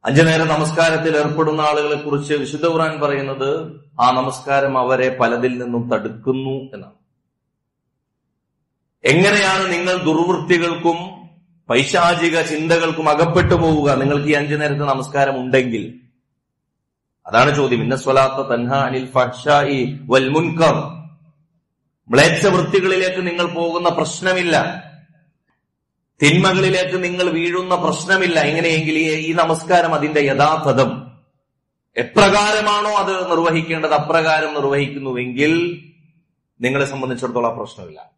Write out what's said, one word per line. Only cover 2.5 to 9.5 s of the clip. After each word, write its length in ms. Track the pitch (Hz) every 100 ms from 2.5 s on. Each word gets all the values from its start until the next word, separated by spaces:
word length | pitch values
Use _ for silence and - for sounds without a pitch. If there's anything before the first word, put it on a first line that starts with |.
| 147 165
ഖുർആൻ 280 | 160 160 156
പറയുന്നത്, 500 | 147 139 135 131 135 160 160 - _ -
ആ 100 | 123
നമസ്കാരം 640 | 131 135 - - 139 139 131
അവരെ 300 | 123 127 127
പലതിൽ 380 | 127 120 120 127 123
നിന്നും 260 | 123 120 120
തടുക്കുന്നു 680 | 110 110 120 131 131 135 135 135
എന്നാണ്. 280 | - - _ _ _ _ _ _ _ _ _ _ _ _ _ _ _ _ _ _ _ _ _
എങ്ങനെയാണ് 640 | 120 156 202 208 190